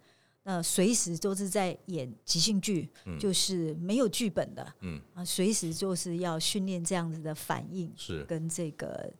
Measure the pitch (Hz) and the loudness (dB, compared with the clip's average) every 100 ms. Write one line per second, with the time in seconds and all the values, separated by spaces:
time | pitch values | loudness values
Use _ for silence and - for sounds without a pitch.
0 | - _ _ _ - 180 165 - 190 240 | -14 _ _ _ -4 -2 2 4 6 6
1 | - 165 196 196 202 208 185 160 - 170 | 2 0 -2 0 0 2 0 -2 -6 -4
2 | 127 110 - 170 190 202 196 185 - - | -4 -8 0 2 4 4 2 0 -2 -8
3 | - 82 202 180 - 185 160 156 170 226 | -8 -2 2 2 2 2 0 -2 0 2
4 | 240 - 226 180 - 123 131 - 92 76 | 4 2 0 0 -2 -6 -12 -10 -8 -8
5 | - 175 175 - 185 214 170 160 196 180 | -10 -10 -4 2 4 2 0 -2 -2 -2
6 | 180 170 180 160 165 208 190 180 170 185 | -2 -2 0 0 0 0 0 -2 0 0
7 | 165 160 156 151 - - - 185 165 - | 0 -4 -6 -6 -2 -2 -2 -6 -6 -8
8 | - 85 71 165 165 - 165 147 - - | -6 -6 -4 -2 -2 -2 -4 -4 -6 -6
9 | - - | -8 -6